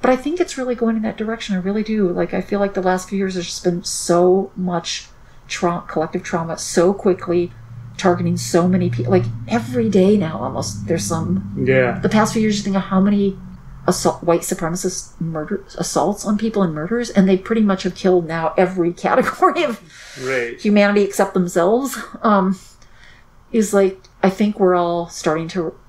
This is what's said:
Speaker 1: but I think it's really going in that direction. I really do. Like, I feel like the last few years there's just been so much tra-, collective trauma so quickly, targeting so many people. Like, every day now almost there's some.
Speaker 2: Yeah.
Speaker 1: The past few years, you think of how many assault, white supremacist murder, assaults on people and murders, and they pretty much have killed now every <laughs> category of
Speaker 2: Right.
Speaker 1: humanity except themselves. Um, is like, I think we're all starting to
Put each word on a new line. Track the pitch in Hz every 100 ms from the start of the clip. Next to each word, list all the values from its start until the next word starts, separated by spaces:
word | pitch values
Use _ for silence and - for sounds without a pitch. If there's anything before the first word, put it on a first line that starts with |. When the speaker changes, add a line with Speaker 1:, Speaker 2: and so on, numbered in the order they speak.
Speaker 1:
but | 240
I | 254
think | 294 349
it's | 349 -
really | 254 233
going | 226 226
in |
that | 214 -
direction. | 214 226 - 190
I |
really | 180 208
do. | 214 214 190
Like, | 175 170
I | 190
feel | 185 202
like | 202
the | 196
last | 185 185 -
few | 196
years | 196 185
there's | 170
just | -
been | 180 175
so | - - - 170 180 190 196 -
much | 180 175 - - - - - - -
tra-, | - 175 175 -
collective | - 165 185
trauma | - 175 165 160
so | - - 175
quickly, | 196 208 185 - 175 175 - - - - -
targeting | 190 175 175 175
so | - 175 175
many | 185 180
people. | - -
Like, | 185 180 - -
every | 226 226 247 226
day | 190 185 208
now | 160 156
almost | 131 131 - - -
there's | 165 -
some. | 165 160 190 - - 127
Speaker 2:
Yeah. | 131 123 -
Speaker 1:
The | 202
past | 214 214
few | 226
years, | 214 208
you |
think | 202 196
of |
how | 185 190
many | 196 208 202 190 - - - - -
assault, | 180 175 -
white | 170 170
supremacist | - 185 165 175 185 185 - -
murder, | 165 160 151 202 - -
assaults | 175 - 151 202 202
on | 208
people | 220 214
and | 185 151
murders, | 160 226 233
and | - 190
they | 185
pretty | - 226
much | 208 190
have | 190 180
killed | 190 185 165
now | 165 160 -
every | 185 190 170
<laughs> | 170 -
category | - - - 370 330
of | 302 220 165 - - - 131
Speaker 2:
Right. | 131 117 120
Speaker 1:
humanity | 214 208 202 208
except | 196 - 196
themselves. | 196 175 180 170 233 277 - - -
Um, | 226 202 190 190 - - - - - - - - _
is | 233 208
like, | 202 190 190 - _
I | 196
think | 190 208 208
we're | 190 180
all | 175 170 170
starting | - - 156 165
to | 190 165 -